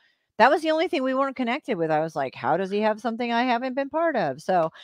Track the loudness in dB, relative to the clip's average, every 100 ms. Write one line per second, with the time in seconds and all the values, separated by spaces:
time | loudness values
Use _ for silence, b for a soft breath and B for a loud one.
0 | _ _ _ 4 4 4 2 0 0 0
1 | 0 0 -2 -2 -4 -4 -4 -2 0 0
2 | 0 -4 -6 -4 0 0 0 0 0 0
3 | -4 -4 -2 0 0 0 -2 -4 -4 0
4 | 0 2 0 -2 0 2 2 -2